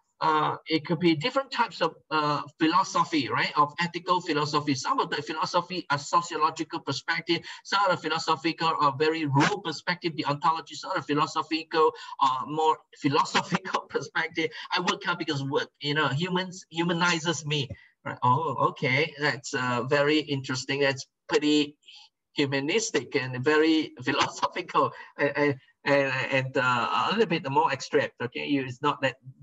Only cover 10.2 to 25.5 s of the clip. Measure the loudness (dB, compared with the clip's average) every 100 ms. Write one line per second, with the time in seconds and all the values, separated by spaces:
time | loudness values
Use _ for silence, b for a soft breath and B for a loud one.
10.2 | -2 0 0 0 -4 -14 -6 -6 0 0
11.2 | 2 0 -2 -4 -2 2 2 2 B B
12.2 | 0 0 -4 0 2 0 -4 -4 0 2
13.2 | 2 0 0 -4 -2 -6 -4 -6 -4 -4
14.2 | -4 -2 -4 B B -2 -2 -2 -2 -4
15.2 | -2 -4 -2 -2 -4 _ -4 0 0 0
16.2 | 0 -2 -4 -10 -12 -4 0 2 2 2
17.2 | 0 -4 -2 -2 -4 B B B -12 -2
18.2 | 2 2 0 0 -2 0 0 2 0 0
19.2 | -2 -2 -4 -4 0 -2 2 2 4 2
20.2 | 0 -4 -4 -6 -4 0 0 0 -8 _
21.2 | -2 0 4 2 2 -4 B B B _
22.2 | _ -4 0 0 0 -2 0 -4 -2 -4
23.2 | -4 -2 2 4 4 4 0 -6 -4 0
24.2 | 0 -2 -6 -4 -2 2 2 B B -2
25.2 | -2 2 0